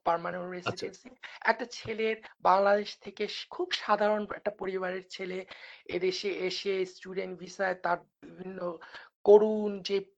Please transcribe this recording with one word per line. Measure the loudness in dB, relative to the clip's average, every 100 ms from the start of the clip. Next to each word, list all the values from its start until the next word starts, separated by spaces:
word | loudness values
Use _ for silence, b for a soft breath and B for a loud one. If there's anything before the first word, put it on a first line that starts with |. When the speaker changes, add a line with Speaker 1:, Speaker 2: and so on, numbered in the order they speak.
Speaker 1:
পার্মানেন্ট | 0 0 0 -6 -8
Speaker 2:
আচ্ছা। | -8 -8
Speaker 1:
রেসিডেন্সি। | -6 -8 -12 -20 -20 B B
একটা | 2 2 -2
ছেলের | -10 -8 -2 -2 -2 B 0
বাংলাদেশ | 4 6 6 4 2 -10
থেকে | -12 -6 -6
স-, | -6 -10
খুব | -6 -4
সাধারণ | -2 2 4 4 2 -2 -6
একটা | -6
পরিবারের | -6 -4 -4 -4 -6 -8
ছেলে | -10 -8 -8 -10 B B B -8
এদেশে | -2 0 0 -2
এসে | -2 -2 -2 -2 -2 -2
স্টুডেন্ট | -6 -10 -8 -6 -8
ভিসায় | -10 -4 -2 -2
তার | -2 -2 -4 _
বিভিন্ন | -20 -14 -12 -8 -8 -8 B B B _
করুণ | 10 10 10 2 -2 -4
যে, | -4 -4 -4